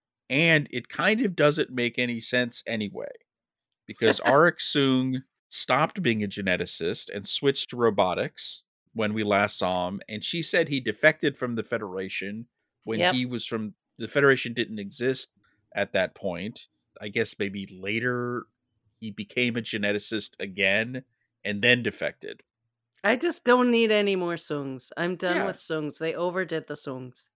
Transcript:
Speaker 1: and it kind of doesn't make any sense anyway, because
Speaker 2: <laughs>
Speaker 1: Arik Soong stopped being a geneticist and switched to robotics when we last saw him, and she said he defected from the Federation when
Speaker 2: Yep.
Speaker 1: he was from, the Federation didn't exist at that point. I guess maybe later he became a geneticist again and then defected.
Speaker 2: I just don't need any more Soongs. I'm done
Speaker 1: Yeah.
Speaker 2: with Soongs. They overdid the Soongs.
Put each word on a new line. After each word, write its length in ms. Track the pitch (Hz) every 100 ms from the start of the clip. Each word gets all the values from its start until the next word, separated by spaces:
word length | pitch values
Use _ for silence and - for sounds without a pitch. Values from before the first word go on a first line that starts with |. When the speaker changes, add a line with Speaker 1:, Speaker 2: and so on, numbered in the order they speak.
| _ _ -
Speaker 1:
and 380 | 135 165 156 143
it 160 | 123 -
kind 300 | - 185 220
of 120 | 220 165
doesn't 340 | 147 160 135
make 280 | 127 120 127
any 220 | 123 117
sense 420 | - 123 120 - -
anyway, 460 | 113 101 58 - - _ _ _ _ _ _ -
because 340 | - 113 -
Speaker 2:
<laughs> 60 | -
Speaker 1:
Arik 320 | 139 170 -
Soong 680 | - 147 135 127 131 127 - _ -
stopped 520 | - - 131 165 -
being 200 | 143 110
a 40 | 101
geneticist 800 | 107 95 90 87 - 82 117 -
and 120 | 104 101
switched 420 | - 139 135 -
to 60 | 123
robotics 880 | 117 101 92 87 139 - - - _ _ _
when 200 | 113 107
we 100 | 110
last 340 | 104 101 104 -
saw 300 | 90 92 90
him, 120 | 98 -
and 160 | 107
she 180 | - 170
said 260 | 156 180 151
he 120 | 139
defected 580 | 117 - 156 - 151 -
from 180 | 123 113
the 80 |
Federation 840 | - 113 101 95 95 - 98 107 117 _ _ _
when 160 | - 214
Speaker 2:
Yep. 100 | 175
Speaker 1:
he 160 | 127 123
was 200 | 120 -
from, 280 | 113 107 - _ -
the 100 | 110
Federation 460 | 143 139 131 120
didn't 240 | 117 107 107
exist 500 | 101 - 123 135 - _ _ _ _
at 180 | 101 98
that 200 | 98 92
point. 540 | - 98 87 104 - - _ _ -
I 80 | 107
guess 300 | 113 107 -
maybe 280 | 101 98 95
later 760 | 92 98 113 123 123 120 120 - _ _ _ _ -
he 100 | 113
became 440 | 101 104 127 120 117
a 60 |
geneticist 720 | 113 110 104 104 - 110 - -
again 640 | 101 92 95 104 117 131 - _ _ _
and 180 | 101 104
then 200 | 120 123
defected. 580 | 113 - 76 - - - _ _ _ _ _ _
Speaker 2:
I 120 | 196 247
just 280 | 339 -
don't 260 | 247 247 247
need 180 | 233 226
any 240 | 208 202
more 200 | 190 170 170
Soongs. 560 | - 147 139 131 - -
I'm 200 | 170 175
done 260 | 180 180
Speaker 1:
Yeah. 20 |
Speaker 2:
with 120 | 190 180
Soongs. 420 | - 156 147 -
They 160 | 160
overdid 540 | 151 180 180 175 160 156
the 60 |
Soongs. 520 | 147 143 131 127 - -